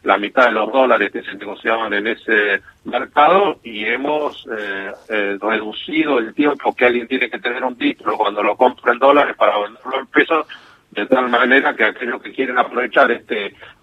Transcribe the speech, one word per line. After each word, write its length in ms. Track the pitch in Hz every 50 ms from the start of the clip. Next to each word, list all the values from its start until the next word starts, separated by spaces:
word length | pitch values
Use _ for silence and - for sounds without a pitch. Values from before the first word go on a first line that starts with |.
la 160 | - 104 98
mitad 280 | 101 101 101 - 135 127
de 80 | 117 107
los 180 | 107 107 107
dólares 400 | 117 135 131 123 117 104 101 98
que 100 | - 117 -
se 120 | - 98
negociaban 580 | 98 101 101 98 - - 120 113 113 113 107 104
en 140 | 101 104
ese 540 | 113 110 - - - 110 104 104 104 98 98 - - _ _ _
mercado 760 | 113 120 123 127 131 _ 139 147 156 180 196 202 175 147 - _
y 200 | 117 110 104 107
hemos, 640 | 110 120 127 135 147 151 151 147 139 - - - 131 117
eh, 340 | 107 104 101 - - 98 98 98 - - -
eh, 280 | 110 107 101 101 101 95
reducido 800 | 101 107 110 110 107 107 107 - - - 151 160 156 147 139 120
el 140 | 110 110 -
tiempo 400 | - 147 147 139 - - - -
que 120 | - 127
alguien 200 | 123 120 120 117
tiene 240 | - 131 127 123 113
que 80 | - 104
tener 220 | 95 123 120 127 127
un 120 | 127 123
título 400 | - 143 143 - _ - 104 110
cuando 240 | 107 107 104 104 107
lo 140 | 104 120 131
compra 380 | - 127 127 120 - - 123 120
en 60 | 120
dólares 360 | 135 139 143 147 120 107 -
para 220 | - 110 107 104 104
venderlo 400 | 101 104 113 - - 127 131 135
en 80 | 131
pesos, 400 | _ - 147 143 - 165 156 151 - - - - - - _ _ _
de 140 | - 101 104
tal 220 | - 131 127 127 120
manera 460 | 123 123 127 120 131 135 127 123 117
que 80 | - 110
aquellos 380 | 107 107 - 123 120 127 -
que 100 | - 107
quieren 260 | - - 131 123 123
aprovechar 540 | 120 117 - - 120 127 117 - 156 135 117
este 440 | 117 110 - - 123 107 101 98 - - - - - _